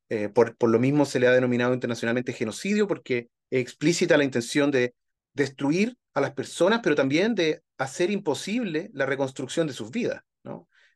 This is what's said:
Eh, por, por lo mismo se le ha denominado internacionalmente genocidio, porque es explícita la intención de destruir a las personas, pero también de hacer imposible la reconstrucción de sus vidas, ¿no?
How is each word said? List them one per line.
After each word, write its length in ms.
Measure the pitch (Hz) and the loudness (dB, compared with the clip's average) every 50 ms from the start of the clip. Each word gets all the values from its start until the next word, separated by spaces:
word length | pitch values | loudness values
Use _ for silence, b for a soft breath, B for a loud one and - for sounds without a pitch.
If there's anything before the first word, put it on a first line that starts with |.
| _ - | _ -6
Eh, 220 | 123 107 104 101 | -4 -4 -2 2
por, 260 | - 120 117 117 - | 4 4 4 4 2
por 140 | - 123 117 | 2 4 4
lo 80 | 113 113 | 4 4
mismo 260 | 127 135 143 147 143 | 4 2 2 2 2
se 160 | 135 - 131 | 2 2 2
le 60 | 123 | 4
ha 60 | 123 | 4
denominado 420 | 127 127 127 123 123 120 123 123 127 | 6 4 4 2 2 0 0 0 0
internacionalmente 580 | 123 131 120 117 - - 117 120 123 120 123 | -2 -2 -4 -4 -4 -2 -2 -2 -2 -4 -6
genocidio, 560 | 123 - 120 110 101 - - 196 208 208 208 196 | -6 -6 -6 -6 -6 -6 -4 -2 0 0 0 0
porque 400 | 160 135 - - 127 120 117 - _ _ _ _ | -2 -4 -4 -4 -4 -4 -4 -8 _ _ _ _
es 100 | 127 131 | -2 -2
explícita 560 | 123 - - - 147 156 170 - 185 160 165 | -2 -2 -6 -2 0 0 2 2 4 4 4
la 80 | 147 143 | 4 4
intención 460 | 135 - 123 117 - - 147 143 143 | 2 0 -2 -4 -2 0 0 2 2
de 240 | 143 127 123 120 - _ _ _ _ _ _ _ _ | 2 2 0 0 -2 _ _ _ _ _ _ _ _
destruir 640 | - 139 131 - - 139 139 156 185 208 247 254 - _ _ _ | -4 -4 -4 -4 -4 -2 0 0 0 0 -2 -4 -8 _ _ _
a 60 | 143 | -2
las 140 | 139 131 - | -2 -2 -4
personas, 460 | - 117 - - - 165 196 226 233 | -8 -10 -8 -2 0 2 2 2 2
pero 120 | - - 147 | 2 2 2
también 400 | 147 135 135 143 160 196 233 240 | 2 2 2 0 0 0 0 0
de 280 | 190 165 156 - - _ _ _ - | 0 0 0 -2 -4 _ _ _ -10
hacer 320 | 160 127 - - 175 185 | -8 -8 -4 -2 -2 -2
imposible 800 | 208 185 - 156 135 - - 190 208 247 240 185 151 156 190 - | -2 -2 -2 -4 -4 -4 -4 -6 -4 -4 -4 -4 -4 -6 -6 -8
la 140 | - 139 139 | -6 -6 -4
reconstrucción 600 | 131 139 135 139 131 - - 135 123 - - 165 | -4 -2 -2 -4 -4 -6 -8 -10 -6 -4 -2 -2
de 60 | 151 | -2
sus 180 | 123 - 110 107 | -4 -8 -10 -8
vidas, 300 | 131 233 226 - - - - _ _ _ - | -6 -4 -4 -4 -6 -8 -12 _ _ _ -16
¿no? 240 | 127 110 - - b b b b b b | -16 -14 -14 -16 b b b b b b